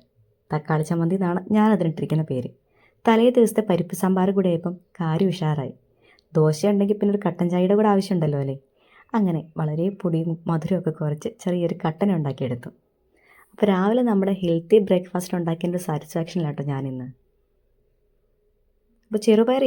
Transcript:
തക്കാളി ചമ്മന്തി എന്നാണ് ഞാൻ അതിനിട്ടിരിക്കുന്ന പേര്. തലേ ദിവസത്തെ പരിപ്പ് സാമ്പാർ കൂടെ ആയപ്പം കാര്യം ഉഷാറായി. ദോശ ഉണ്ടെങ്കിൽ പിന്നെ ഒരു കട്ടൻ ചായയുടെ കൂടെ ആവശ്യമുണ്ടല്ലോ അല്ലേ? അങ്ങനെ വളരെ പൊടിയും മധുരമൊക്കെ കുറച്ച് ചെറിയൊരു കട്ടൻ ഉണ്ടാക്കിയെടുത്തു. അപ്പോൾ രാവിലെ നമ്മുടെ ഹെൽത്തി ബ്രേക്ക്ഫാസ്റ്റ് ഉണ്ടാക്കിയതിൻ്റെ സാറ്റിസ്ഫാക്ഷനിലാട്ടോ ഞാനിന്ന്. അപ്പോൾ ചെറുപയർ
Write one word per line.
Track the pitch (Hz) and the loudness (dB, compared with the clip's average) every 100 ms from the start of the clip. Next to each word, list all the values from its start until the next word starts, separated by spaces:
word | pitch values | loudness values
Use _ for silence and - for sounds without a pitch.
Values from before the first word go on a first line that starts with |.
| _ _ _ _ - | _ _ _ _ -8
തക്കാളി | 151 151 160 160 | -6 -2 -2 0
ചമ്മന്തി | 170 170 190 | 0 0 0
എന്നാണ് | 180 175 - 214 | -2 -2 0 2
ഞാൻ | 214 208 | 4 4
അതിനിട്ടിരിക്കുന്ന | 165 156 156 156 156 | 0 -2 -2 -2 -2
പേര്. | 127 - - _ _ _ _ - | -4 -8 -12 _ _ _ _ 2
തലേ | 226 240 247 | 4 4 4
ദിവസത്തെ | 226 220 214 | 4 2 0
പരിപ്പ് | 175 175 185 | 0 -2 -2
സാമ്പാർ | 185 190 185 196 | 0 2 2 2
കൂടെ | 185 | 0
ആയപ്പം | 170 175 180 _ - | 0 -4 -10 _ -6
കാര്യം | 165 160 196 | -2 0 0
ഉഷാറായി. | 175 156 156 127 - _ _ _ _ _ 160 | 0 -2 -2 -4 -10 _ _ _ _ _ 2
ദോശ | 156 151 208 | 2 2 0
ഉണ്ടെങ്കിൽ | 202 202 208 | 2 2 0
പിന്നെ | 202 | 0
ഒരു | 202 190 | 0 -2
കട്ടൻ | 170 175 | -2 0
ചായയുടെ | 180 185 208 | 2 4 4
കൂടെ | 214 | 4
ആവശ്യമുണ്ടല്ലോ | 196 190 180 156 143 | 4 2 0 0 0
അല്ലേ? | 135 139 _ _ _ _ _ 233 | -4 -6 _ _ _ _ _ -2
അങ്ങനെ | 196 160 - - | 0 -2 -6 -6
വളരെ | 156 156 180 196 | -4 -2 -2 -2
പൊടിയും | 180 160 165 165 - | -2 -2 -2 -6 -2
മധുരമൊക്കെ | 170 160 185 165 156 | -4 -2 -2 -4 -4
കുറച്ച് | 151 151 - - | -4 -4 -8 -8
ചെറിയൊരു | - 175 170 - | -4 -2 -2 -2
കട്ടൻ | 165 156 202 180 | -4 -2 0 0
ഉണ്ടാക്കിയെടുത്തു. | 143 135 131 123 - - _ _ _ _ _ _ _ | -2 -4 -6 -6 -10 -20 _ _ _ _ _ _ _
അപ്പോൾ | - 202 | -4 0
രാവിലെ | 190 190 240 240 | 2 2 2 2
നമ്മുടെ | 202 196 196 | 2 0 -2
ഹെൽത്തി | 180 165 165 220 196 | -2 -2 4 2 4
ബ്രേക്ക്ഫാസ്റ്റ് | 185 180 180 180 180 | 0 0 -8 -4 -4
ഉണ്ടാക്കിയതിൻ്റെ | 170 165 175 175 180 | -4 -4 -4 -6 -4
സാറ്റിസ്ഫാക്ഷനിലാട്ടോ | 151 - 170 165 180 156 143 143 | -6 -6 -6 -4 -4 -4 -4 -6
ഞാനിന്ന്. | 135 135 131 127 127 _ _ _ _ _ _ _ _ _ _ _ _ _ _ _ _ _ _ - | -4 -6 -8 -12 -16 _ _ _ _ _ _ _ _ _ _ _ _ _ _ _ _ _ _ -6
അപ്പോൾ | 214 214 | -2 4
ചെറുപയർ | 214 226 262 | 4 4 2